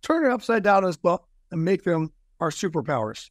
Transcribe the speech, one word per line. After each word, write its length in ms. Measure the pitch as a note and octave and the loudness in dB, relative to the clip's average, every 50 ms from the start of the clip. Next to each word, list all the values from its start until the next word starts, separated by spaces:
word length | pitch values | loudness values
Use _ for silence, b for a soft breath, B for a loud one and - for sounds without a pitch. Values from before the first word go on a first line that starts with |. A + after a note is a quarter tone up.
| - | 0
turn 220 | - D#4 E4 D#4+ | 0 0 2 2
it 80 | C4 B3 | 0 0
upside 320 | A#3+ - - A3+ A3+ F#3+ | -2 -2 0 0 2 4
down 200 | G#3 G3+ G3 F#3+ | 4 4 4 4
in 40 | F#3 | 2
this 80 | E3+ | -2
book, 320 | - - F3+ E3+ F#3 _ _ _ _ _ _ - | 0 0 0 0 0 _ _ _ _ _ _ -6
and 100 | D#3+ D#3+ | -2 0
make 220 | F3 G3 F3+ - | 0 0 0 0
them 280 | F3+ E3+ D#3+ D#3+ D#3 _ _ _ _ _ _ | 0 0 0 0 -4 _ _ _ _ _ _
our 100 | - D#3 | -4 -4
superpowers. 760 | D3+ - - F#3 D#3 E3 C3+ D3 D3 B2 A2 G#2+ A2 - - - | -4 -4 -6 -4 -4 -4 -4 -2 -2 -2 -2 -4 -6 -12 -18 -20